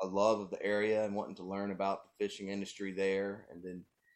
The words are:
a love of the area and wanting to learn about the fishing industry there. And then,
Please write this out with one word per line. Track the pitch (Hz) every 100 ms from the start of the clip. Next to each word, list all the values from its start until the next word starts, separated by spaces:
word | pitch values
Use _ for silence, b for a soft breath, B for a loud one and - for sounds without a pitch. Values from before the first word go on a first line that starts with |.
a | 95
love | 95 107 107
of | 92
the | -
area | 101 104 107 107 107
and |
wanting | 101 71 95
to |
learn | 92 98 101
about | 92 98 98
the | - - 101
fishing | - 98
industry | 101 95 - 98
there. | 92 98 95 98 104 -
And | 87
then, | 90 90 - _ b